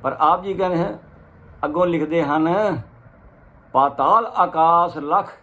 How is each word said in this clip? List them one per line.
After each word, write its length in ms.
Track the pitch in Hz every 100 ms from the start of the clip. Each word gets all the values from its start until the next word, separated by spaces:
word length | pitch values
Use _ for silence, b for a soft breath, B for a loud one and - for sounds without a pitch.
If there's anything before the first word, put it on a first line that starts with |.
ਪਰ 160 | 135 131
ਆਪ 240 | 151 180
ਜੀ 100 | 196
ਕਹਿੰਦੇ 300 | 185 185 170
ਹਨ, 140 | 170 - - - - - - - 147
ਅੱਗੋਂ 220 | 156 180
ਲਿਖਦੇ 360 | 165 151 165
ਹਨ, 300 | 143 151 160 185 214 143 - - - - - _ - _ _
"ਪਾਤਾਲ 540 | 131 139 139 139 214 233
ਆਕਾਸ਼ 720 | - 175 160 165 170 175 156
ਲੱਖ 340 | 143 180 196 -